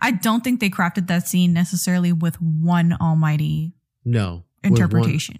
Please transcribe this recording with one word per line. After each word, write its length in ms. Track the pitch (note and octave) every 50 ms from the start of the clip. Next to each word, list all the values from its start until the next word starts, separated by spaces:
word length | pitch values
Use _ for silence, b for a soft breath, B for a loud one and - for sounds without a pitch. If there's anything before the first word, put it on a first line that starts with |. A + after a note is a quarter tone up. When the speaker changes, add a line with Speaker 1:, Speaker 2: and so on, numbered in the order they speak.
Speaker 1:
I 100 | - B3
don't 320 | A#3+ F3+ - A3+ A3 A#3 A#3
think 160 | B3+ B3 -
they 100 | A3 G3
crafted 380 | F#3 - F3+ F3 - G#3 F3 F3+
that 200 | F3+ F3 F3 -
scene 240 | - F3+ F3+ F3 E3+
necessarily 580 | E3+ F3+ - - E3+ - - F3+ F3+ F3 F3
with 300 | F3 D#3+ E3 E3+ - -
one 500 | E3+ E3 D#3 D#3 D#3+ E3+ F3 F3 E3+ E3+ E3+
almighty 800 | - - E3 D#3+ D#3+ D#3 D#3 D3+ D3+ D3+ D3+ D3+ D#3 D#3 E3 - _ _ _ _ _ -
Speaker 2:
No. 400 | A#2+ A#2+ A#2 G2+ F2+ E2+ E2+ F2 _ _ _ -
With 80 | G3+
one 100 | F#3 A#2
Speaker 1:
interpretation. 580 | - - - - - - C#3+ D3+ - - -